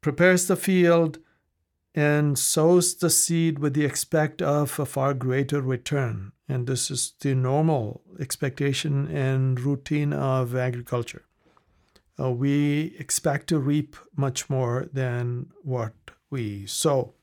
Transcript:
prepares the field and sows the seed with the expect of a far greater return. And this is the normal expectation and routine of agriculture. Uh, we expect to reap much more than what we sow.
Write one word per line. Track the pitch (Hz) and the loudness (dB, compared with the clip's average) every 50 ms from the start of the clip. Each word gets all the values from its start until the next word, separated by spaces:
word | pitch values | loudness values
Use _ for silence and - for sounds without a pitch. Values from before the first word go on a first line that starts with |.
prepares | - 156 135 - 175 185 185 180 180 | -2 -4 2 4 6 6 6 4 4
the | - 190 | 2 0
field | - - - 190 180 175 170 170 170 165 160 156 - - _ _ _ _ _ _ _ _ _ _ _ _ _ _ | 0 2 2 4 6 6 6 6 6 4 2 -2 -6 -18 _ _ _ _ _ _ _ _ _ _ _ _ _ _
and | 156 147 147 147 147 147 147 143 127 | 0 2 4 4 4 2 2 0 0
sows | - - - 165 156 165 180 180 175 175 - | 0 0 2 4 4 6 6 6 4 2 -2
the | - 175 165 | 0 0 2
seed | 156 - - - 170 165 165 165 156 143 | 2 2 2 2 2 2 2 2 0 0
with | 147 147 135 | -2 -2 0
the | 151 147 | 2 0
expect | 139 - - - _ - 160 151 147 - - - | 0 -2 -4 -6 _ 0 0 0 0 -2 -4 -2
of | - 147 147 147 131 - - | 0 2 0 0 -2 -2 -4
a | 147 | -6
far | 131 - 135 131 139 139 | -4 -2 0 0 0 0
greater | 131 123 127 127 135 143 135 147 143 131 | 0 0 0 0 0 0 0 -2 -2 0
return. | 131 131 123 - - 151 143 135 120 110 101 95 101 - _ _ - | -2 -4 -4 -4 -2 -2 -2 0 -2 -4 -6 -10 -12 -16 _ _ -6
And | 139 127 123 | -4 -4 -2
this | 123 135 123 - - | -2 -2 -4 -2 -4
is | 135 123 - - _ _ | -4 -4 -6 -6 _ _
the | - 139 135 | -2 0 0
normal | 131 127 127 135 147 156 165 156 135 113 104 - - _ _ - - | 2 2 2 2 2 2 2 2 0 -2 -4 -8 -12 _ _ -12 -12
expectation | 147 131 - - - 135 131 - 143 139 135 131 - 156 143 139 139 151 | -8 -8 -6 -4 -4 -6 -4 -2 -2 -2 -2 -2 -2 -2 -2 -2 -2 -2
and | 156 147 135 135 135 131 131 131 131 123 | -4 -2 0 0 0 0 0 0 0 0
routine | 123 139 143 143 139 - 147 147 147 147 147 | 0 -2 -2 -4 -4 -4 -2 0 0 0 -2
of | 139 139 135 131 131 127 117 120 | -2 0 0 0 0 0 -2 -2
agriculture. | 127 127 127 120 120 120 - - 123 117 - - - _ _ _ _ _ _ _ _ _ _ _ _ _ _ _ _ _ _ _ - | -2 -2 -2 -4 -6 -6 -4 -4 -4 -4 -6 -10 -18 _ _ _ _ _ _ _ _ _ _ _ _ _ _ _ _ _ _ _ -4
Uh, | 135 131 | -4 -2
we | 123 120 135 139 143 147 147 147 143 147 156 165 - - | -2 0 0 0 2 2 2 2 0 0 -2 -4 -8 -12
expect | - - - - - 165 139 143 - - | -8 -6 -6 -2 -2 -2 -2 -2 -2 0
to | 170 156 | 0 0
reap | 131 139 147 151 143 147 - - - _ _ | 2 2 0 0 -2 -4 -10 -20 -20 _ _
much | 139 139 135 127 - - _ | -2 -2 -2 -2 -6 -6 _
more | 139 131 127 120 120 127 135 - 139 | -2 -2 0 0 -2 -4 -4 -6 -6
than | 135 131 127 120 123 123 120 123 120 131 - _ - - | -4 -4 -2 -2 -4 -4 -4 -6 -6 -8 -12 _ -14 -8
what | 147 127 123 117 110 - _ _ - - _ _ _ | -6 -4 -4 -4 -6 -8 _ _ -20 -20 _ _ _
we | - 135 117 107 101 101 98 | -8 -6 -6 -6 -6 -8 -10
sow. | 101 - - - 160 143 135 120 - - _ | -8 -6 -2 0 2 2 2 -2 -4 -8 _